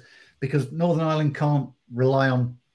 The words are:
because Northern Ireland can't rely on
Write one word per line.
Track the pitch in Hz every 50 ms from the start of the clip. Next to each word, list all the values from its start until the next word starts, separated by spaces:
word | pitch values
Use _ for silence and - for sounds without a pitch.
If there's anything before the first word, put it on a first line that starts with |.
| - - - - - _ _ -
because | 143 139 - 147 143 123
Northern | 147 165 170 175 165 160 160
Ireland | 156 156 156 156 143 147
can't | - 151 147 147 139 - - - _ _ - 120
rely | 120 127 131 135 135 135 135
on | 127 127 123 123 123 - _ _